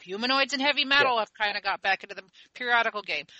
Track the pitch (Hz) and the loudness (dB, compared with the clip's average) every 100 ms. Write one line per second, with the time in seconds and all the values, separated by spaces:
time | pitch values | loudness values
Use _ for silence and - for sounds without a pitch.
0 | 180 196 247 269 269 277 277 277 269 277 | -8 -6 0 0 0 0 0 0 2 4
1 | 277 233 214 - 208 202 196 175 202 190 | 4 2 -2 -2 -2 -2 -4 -2 0 -2
2 | 202 190 190 _ - - 247 240 226 214 | -4 -16 -18 _ -20 -8 0 2 2 -2
3 | 180 151 139 - | -6 -6 -8 -18